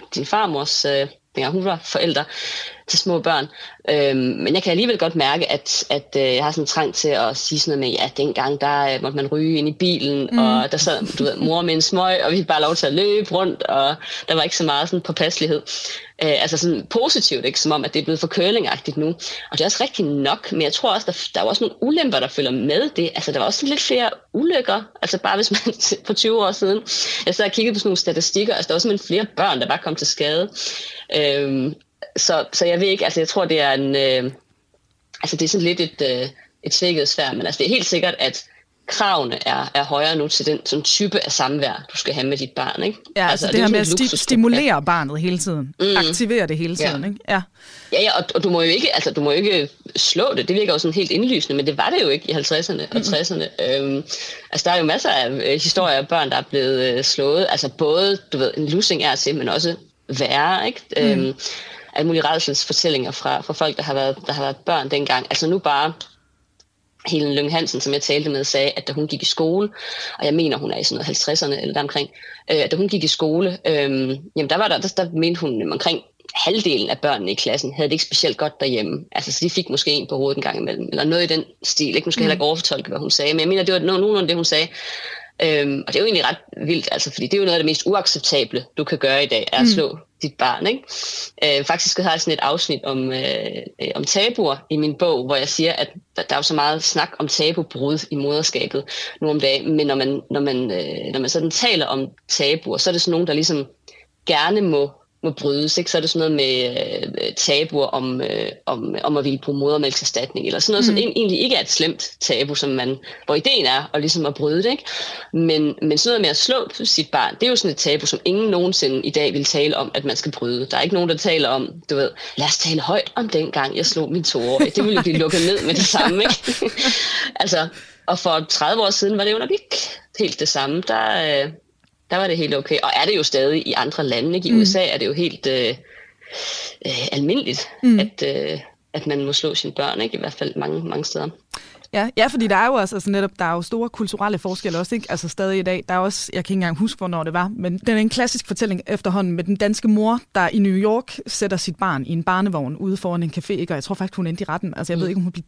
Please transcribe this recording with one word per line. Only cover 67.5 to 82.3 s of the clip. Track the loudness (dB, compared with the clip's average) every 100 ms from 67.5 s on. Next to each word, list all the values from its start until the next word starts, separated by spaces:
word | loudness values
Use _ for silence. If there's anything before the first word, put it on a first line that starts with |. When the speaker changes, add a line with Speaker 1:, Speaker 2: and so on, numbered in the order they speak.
Speaker 1:
Hansen, | 0 -2 -2
som | -2
jeg | -2
talte | 0 0 0
med, | -2
sagde, | 0 0 0 -2
at | -6
da |
hun | -4 -4
gik | -2
i | -2
skole, | 0 2 2 0 -4 -12 -10 -10 -4
og |
jeg | 0
mener, | 2 2 0
hun | -4
er | -2
i |
sådan | -2 -2
noget | -2
halvtredserne | -2 0 0 0 -2
eller | -2
deromkring, | -2 -2 -4 -4 -10 -20 -12 0
øh, | 0 2
da | 2
hun | 2
gik | 2
i | 0
skole, | 2 2 2 0 0 0
øhm, | 2 2 0 0 -4 -6 -4
jamen, | 0
der | 2
var | 2
der, | 0
der, | 0
der | -2 0
mente | 0 0 0
hun, | -2 -2 -2
omkring | -2 -2 -2 -6 _ -10
halvdelen | -2 0 2 2 0 0
af | 0
børnene | 0 0 -2
i |
klassen | -2 -2 -2 -4
havde | -2 0
det |
ikke | 0
specielt | 0 0 0 0
godt | -4 -2
derhjemme. | -2 0 -2 -4 -6
Altså, | -6 -4
så | -2
de | 0
fik | -2 -2
måske | -2 0
en | -2 -2
på | -2
hovedet | 0 0
en |
gang | -2 -2
imellem, | -4 -4 -4
eller | 0
noget | 2 2
i | 2
den | 0 -2 -8
stil, | -4 -2 0 0
ikke? | 0
Nu |
skal | 0
jeg |
heller | 2